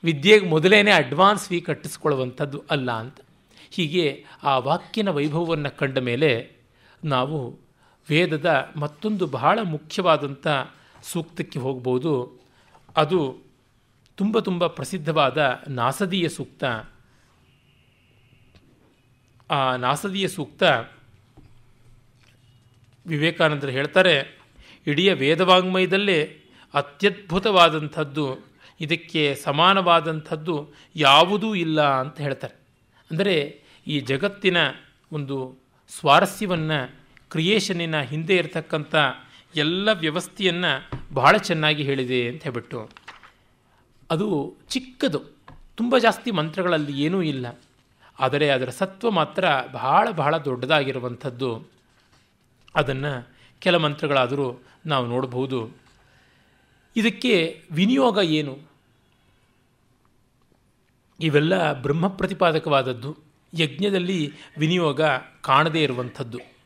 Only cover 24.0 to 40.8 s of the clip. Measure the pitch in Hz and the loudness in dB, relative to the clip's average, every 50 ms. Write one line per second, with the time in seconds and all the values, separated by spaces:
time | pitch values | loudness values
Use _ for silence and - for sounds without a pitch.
24 | 185 190 160 139 135 - - - - _ _ - - - - - _ - 147 143 | 6 6 4 2 0 -4 -12 -20 -20 _ _ -20 -20 -20 -20 -10 _ -2 0 2
25 | 180 196 185 143 135 139 160 160 185 175 185 185 180 185 185 185 185 180 180 196 | 4 2 2 2 2 2 2 2 6 6 6 6 6 2 0 0 0 2 0 0
26 | 202 202 185 160 147 156 - - _ _ _ - - _ - 143 139 - - _ | 0 2 0 0 0 -2 -6 -20 _ _ _ -20 -20 _ -4 -4 -4 -4 -8 _
27 | - 202 202 - - - 160 190 190 226 202 185 170 165 151 156 151 147 - - | 0 0 0 0 -10 -4 -4 -2 0 2 6 6 6 6 6 2 -6 -6 -6 -6
28 | 156 143 135 151 151 135 131 - - - _ _ - - _ _ 160 147 165 165 | -6 -6 -4 -4 -4 -4 -6 -10 -14 -20 _ _ -20 -20 _ _ -6 -6 -6 -6
29 | - - - 160 151 143 139 139 - - 143 143 165 185 196 196 185 175 170 165 | -6 -6 -2 0 0 0 -2 -2 -4 -4 0 4 4 4 4 4 4 4 4 2
30 | 156 160 160 156 151 - 170 156 156 170 170 147 147 - - - - _ _ 156 | 2 0 -6 -6 -6 -8 -10 -10 -6 -6 -6 -6 -6 -10 -18 -20 -20 _ _ 2
31 | 151 135 139 147 165 180 202 208 185 220 214 185 170 160 156 156 151 143 139 131 | 4 6 8 8 6 6 4 -2 -2 -2 -2 -2 -2 -2 0 2 2 2 2 0
32 | 131 131 - - 147 143 139 - - 120 - _ _ _ _ _ _ _ _ _ | -2 -4 -8 -8 -6 -6 -6 -6 -10 -16 -16 _ _ _ _ _ _ _ _ _
33 | _ _ 160 160 196 202 190 160 143 151 - - _ _ - _ _ - 151 143 | _ _ -4 -2 -2 0 0 0 -2 -4 -10 -18 _ _ -20 _ _ -4 -4 -4
34 | 131 110 135 135 156 202 196 - - 190 175 175 160 139 131 - - _ _ _ | -2 -2 -2 -2 -2 -4 -6 0 -2 0 2 2 0 0 -2 -8 -16 _ _ _
35 | _ _ 160 151 143 135 139 135 131 127 131 - _ _ _ _ _ _ - - | _ _ -8 -8 -8 -6 -6 -8 -8 -10 -12 -20 _ _ _ _ _ _ -20 -4
36 | - 151 143 165 190 185 190 - 214 196 180 165 156 156 156 147 127 120 - - | 4 6 8 8 6 4 0 -6 -4 -2 -2 -2 -2 -2 -2 -2 -4 -6 -12 -20
37 | - _ _ - _ _ - 160 160 175 208 214 190 - 190 170 170 165 160 156 | -20 _ _ -20 _ _ -4 -2 0 2 2 2 0 -2 -4 -4 -4 -2 -2 -4
38 | 139 117 147 151 165 160 196 180 170 - - 170 156 - - 156 147 - - 160 | -4 -4 -6 -6 -2 0 2 2 2 0 -4 -8 -6 -4 -6 -6 -6 0 0 2
39 | 147 131 123 - - - - - _ _ _ 156 147 151 170 185 202 214 220 180 | 2 2 0 -6 -16 -20 -20 -20 _ _ _ -2 0 0 0 0 0 0 0 0
40 | 160 156 147 175 175 - - - 202 185 170 175 180 170 143 131 | 0 -4 -2 -4 -6 -8 -10 -2 -2 0 0 0 0 -2 -2 -2